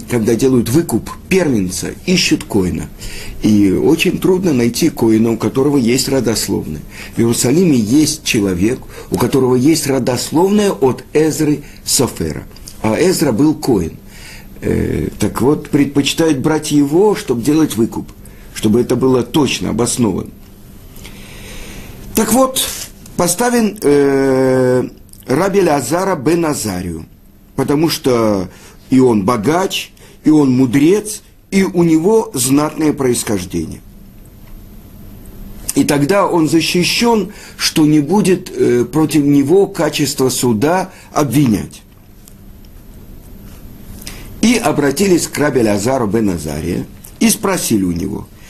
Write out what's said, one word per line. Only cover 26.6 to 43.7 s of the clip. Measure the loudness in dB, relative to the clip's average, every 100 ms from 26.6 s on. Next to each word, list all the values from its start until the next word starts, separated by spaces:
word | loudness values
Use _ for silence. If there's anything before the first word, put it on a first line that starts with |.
| -4 -6 -6 -10 -12 -20 -20 -20 -10 -4
потому | 0 2 0
что | 0 0 2 2 0 -4 -10 -20 -16 0
и | 4
он | 4 4 2
богач, | 0 0 0 0 -4 -10 -16 -20 -2
и | 2
он | 4 4 4
мудрец, | 2 4 4 2 0 -12 -16 -20 _
и | 0
у | 2 2
него | 2 4 4 2 0
знатное | -2 2 2 0 0 -2
происхождение. | 0 0 0 -2 -4 -4 -6 -6 -10 -18 -20 -20 -20 -20 -20 -20 -20 -20 -20 -20 -20 -20 -20 -18 -16 -16 -12 -4
И | 0
тогда | 2 2 2 2 2
он | 2 2
защищен, | 2 2 0 0 0 2 2 0 -8 -18 -8
что | -2 2 4
не | 4
будет, | 2 2 2 0 -2 -2
э, | 0 2 0
против | 0 0 2
него | 4 4 4 4 2
качество | 0 -2 -2 -2 0 -2
суда | 0 0 2 0 0 -4 -12 -8
обвинять. | -2 0 2 2 0 -4 -14 -20 -20 -20 -20 -20 -20 -20 -20 -20 -20 -20 -20 -20 -20 -20 -20 -20 -20 -18